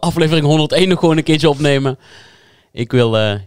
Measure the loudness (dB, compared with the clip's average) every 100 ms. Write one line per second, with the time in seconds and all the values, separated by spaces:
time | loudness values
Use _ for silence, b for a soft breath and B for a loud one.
0 | -4 -2 0 0 2 2 0 0 0 2
1 | 0 0 0 0 0 0 0 0 -2 -6
2 | b b b b b b b -10 -4 0
3 | 0 0 -2 -4